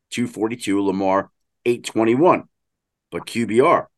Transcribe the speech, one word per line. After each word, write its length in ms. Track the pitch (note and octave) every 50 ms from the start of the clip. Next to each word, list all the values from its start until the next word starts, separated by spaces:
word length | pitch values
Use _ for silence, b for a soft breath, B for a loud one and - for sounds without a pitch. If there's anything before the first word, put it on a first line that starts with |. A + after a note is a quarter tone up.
| _ -
two 160 | - A#2 A#2+
forty-two. 560 | A#2+ - F#2+ G#2+ A2+ A#2+ A#2+ - G#2 G2 G2+
Lamar, 480 | G2+ G2 F#2 F#2+ G2 F#2+ F#2+ G2 F#2+ - _ _ _ _ _ _ -
eight 200 | A#2+ B2 A#2+ A#2+
twenty-one. 600 | - - A2 A2+ A2+ A#2+ C3 E3 F3+ B2+ F#2 - _ _ _ _ _ _ _ _ _ _ _ _ _
But 160 | - E2+ -
Q 200 | - - A2+ A#2
B 140 | G2 G#2+ A#2
R, 280 | C#3 F3 C#3+ F2 - - _